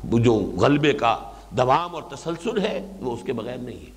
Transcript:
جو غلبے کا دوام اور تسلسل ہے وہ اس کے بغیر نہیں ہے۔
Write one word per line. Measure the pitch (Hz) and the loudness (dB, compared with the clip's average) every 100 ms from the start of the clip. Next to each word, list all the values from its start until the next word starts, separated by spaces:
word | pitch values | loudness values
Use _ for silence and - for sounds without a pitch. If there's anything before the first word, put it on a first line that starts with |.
جو | 113 117 117 | 2 4 6
غلبے | 110 90 - 120 147 147 | 4 0 4 4 6 4
کا | 139 117 98 - - - | 2 2 0 -6 -18 -6
دوام | 101 127 147 175 | 0 4 4 2
اور | 165 | -8
تسلسل | 123 135 165 170 339 226 | -12 -10 -8 -4 -4 -2
ہے | 190 190 - - | -2 -4 -10 -8
وہ | 123 | -6
اس | 117 - | -6 -6
کے | |
بغیر | 117 110 123 | -6 -6 -8
نہیں | 123 107 | -10 -14
ہے۔ | - | -16